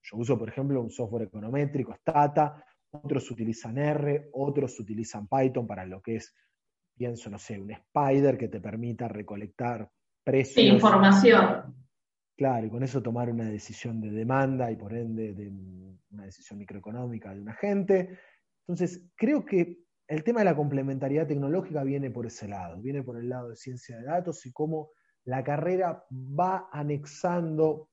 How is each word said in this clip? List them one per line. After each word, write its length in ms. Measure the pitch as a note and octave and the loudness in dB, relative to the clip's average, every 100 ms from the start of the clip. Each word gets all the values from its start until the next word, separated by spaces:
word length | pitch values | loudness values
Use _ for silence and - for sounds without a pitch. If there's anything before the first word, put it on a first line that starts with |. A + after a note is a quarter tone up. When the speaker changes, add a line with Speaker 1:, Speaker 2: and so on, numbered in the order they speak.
Speaker 1:
yo 140 | - G#2+ | -12 -6
uso, 220 | A#2+ B2 | 0 0
por 100 | A2 | 0
ejemplo, 340 | B2 C#3 C3+ | -4 -2 0
un 80 | A#2 | -2
software 320 | - A2+ A2+ | -6 -6 -4
econométrico, 720 | G#2+ G#2+ G#2+ C3+ C#3+ C#3+ B2 | -6 -8 -6 -2 -2 -2 -6
Stata, 680 | - - D#3 D3 D3 D3 - - _ _ | -4 0 4 4 4 2 0 -20 _ _
otros 400 | D3 C#3+ C#3+ - | -14 -4 -4 -4
utilizan 480 | A2 A2+ A2+ A#2 B2 | -6 -4 -4 -6 -2
R, 520 | D3 D3+ C#3+ D3 - | 0 0 0 -2 -4
otros 460 | C3 C#3 C#3+ C3 - | -4 -2 0 -2 -6
utilizan 480 | G2+ A2 A2+ G#2+ G2+ | -10 -8 -8 -10 -4
Python 380 | C3+ C3 B2+ A2+ | 2 2 0 -6
para 200 | G2 F#2 | -8 -10
lo 160 | F#2+ | -12
que 140 | - A2 | -6 -6
es, 180 | - _ _ _ _ _ _ | -8 _ _ _ _ _ _
pienso, 360 | _ A#2+ A2+ A2+ | _ -6 -6 -10
no 80 | G2+ | -14
sé, 200 | - G#2 | -12 -12
un 120 | G2 | -12
spider 680 | A2 _ D3+ C#3 C#3 C#3 - | -14 _ 0 4 6 6 4
que 120 | A2+ | -2
te 120 | G#2+ | -6
permita 480 | G#2 A2 A#2+ A2+ A#2 | -8 -8 -6 -6 -6
recolectar 840 | G#2 G#2 G2+ G#2 - A#2+ A#2 G#2+ _ _ _ | -8 -10 -10 -12 -6 -4 -4 -10 _ _ _
precios. 320 | - C3 C3 | 0 2 4
Speaker 2:
Sí, 140 | - G#3 | 6 8
información. 1040 | G3+ A3 G3 G3 G3 A#3+ A3+ - - - - - _ _ _ _ _ | 10 8 10 10 10 10 10 8 2 -6 -18 -20 _ _ _ _ _
Speaker 1:
Claro, 300 | C3+ A#2+ A2 | 2 2 -2
y 40 | |
con 120 | A2+ | -4
eso 180 | C3 B2+ | -2 -2
tomar 300 | A#2 A#2 A#2+ | -2 -2 -2
una 180 | A#2 A2+ | -2 -4
decisión 520 | G#2 - G#2+ B2 A2+ | -6 -10 -12 -8 -6
de 100 | G#2+ | -6
demanda 600 | G#2+ A2+ C3 C3+ C3 B2 | -4 0 2 2 0 -2
y 60 | A2+ | -4
por 160 | G#2 | -8
ende 420 | A2+ A#2 A2+ A2 | -8 -6 -6 -6
de 180 | G2 G2+ G2 F#2+ F#2 F#2+ F#2+ _ | -8 -12 -12 -16 -18 -20 -20 _
una 140 | G#2 | -18
decisión 340 | G2 F#2 - G2+ | -18 -20 -18 -16
microeconómica 760 | F#2+ G2 G2+ A#2 B2 A2+ G#2+ | -14 -14 -12 -10 -8 -10 -12
de 80 | G2 | -14
un 80 | G2+ | -14
agente. 720 | A2+ G3+ G3+ G3 F#3+ F3+ F3+ - _ _ _ - | -8 -2 -2 2 2 2 -10 -20 _ _ _ -10
Entonces, 380 | F3 F3 F3+ - | -4 -4 -4 -20
creo 300 | - A3+ D4 | -2 2 2
que 400 | - F#3+ F3 - _ _ _ | 2 0 0 -4 _ _ _
el 160 | D#3 | -4
tema 160 | D#3 A#3 | 0 2
de 60 | G3+ | 4
la 100 | D3 | 2
complementariedad 720 | D3 C3+ C3+ C3+ C3+ C#3+ D#3+ | 0 0 -2 -4 0 0 0
tecnológica 560 | C#3+ C#3 F3 F#3 D#3 | -2 0 -2 -2 -4
viene 260 | C3+ C#3 C3+ | -2 -2 -4
por 160 | A#2 A#2 | -6 -8
ese 220 | - G#2 | -10 -12
lado, 320 | G2 F2+ E2+ | -10 -10 -10
viene 240 | A#2+ C#3+ | -8 -8
por 140 | B2 A#2 | -8 -8
el 100 | A#2+ | -8
lado 220 | B2+ A#2+ | -8 -10
de 60 | A2 | -14
ciencia 420 | - B2 - A#2 | -14 -14 -14 -16
de 60 | |
datos 400 | B2 F3 F3 D#3 C3 | -4 -4 -4 -10 -12
y 60 | |
cómo 380 | - D3+ D#3 D3+ _ _ _ | -6 -4 -4 -8 _ _ _
la 200 | - B2+ | -6 -6
carrera 600 | C3 D3 E3 F#3 F3+ D#3 _ | -2 -2 0 0 -2 -4 _
va 580 | C3 C3 C#3+ F3+ F#3 F#3 | -14 -8 -2 0 -2 -6
anexando 1160 | D3+ D3 C#3+ D3 - - F3 E3 D#3 D#3 D3+ - | -8 -4 -4 -6 -4 -2 -2 -2 2 2 2 -8